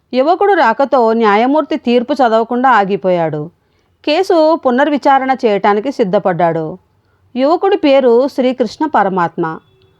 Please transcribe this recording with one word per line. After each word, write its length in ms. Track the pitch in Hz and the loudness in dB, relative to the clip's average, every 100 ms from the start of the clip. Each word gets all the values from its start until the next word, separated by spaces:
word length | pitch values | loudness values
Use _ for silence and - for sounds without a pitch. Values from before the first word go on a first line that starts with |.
| _ | _
యువకుడు 400 | 247 285 392 403 | -2 0 2 2
రాకతో 600 | 349 233 226 277 269 226 | 2 2 0 0 2 2
న్యాయమూర్తి 600 | 233 220 208 254 311 302 311 | 2 2 2 2 0 -2 -4
తీర్పు 380 | 240 247 240 | 0 0 0
చదవకుండా 560 | 294 240 220 226 240 262 | 0 0 0 -2 -2 2
ఆగిపోయాడు. 800 | 220 196 196 185 175 160 151 156 _ _ _ _ _ 311 | 2 0 -2 0 0 -2 -6 -10 _ _ _ _ _ -2
కేసు 500 | 311 381 339 311 330 | 0 2 2 2 0
పునర్విచారణ 800 | 262 247 294 294 285 269 262 254 226 | 0 0 0 0 2 0 0 -2 -2
చేయటానికి 460 | 202 214 208 254 | 0 0 -2 -2
సిద్ధపడ్డాడు. 840 | 262 196 196 196 175 170 165 156 185 _ _ _ _ _ 240 | -4 -2 0 -2 0 -2 -2 -6 -12 _ _ _ _ _ -2
యువకుడి 420 | 277 339 392 403 | 0 0 0 0
పేరు 500 | 302 269 254 233 285 | 2 2 4 2 0
శ్రీకృష్ణ 580 | - 254 254 226 - 302 | -2 -2 -2 -4 -4 -2
పరమాత్మ. 760 | 226 196 185 165 - 160 165 _ _ _ | 0 0 -2 -4 -4 -6 -8 _ _ _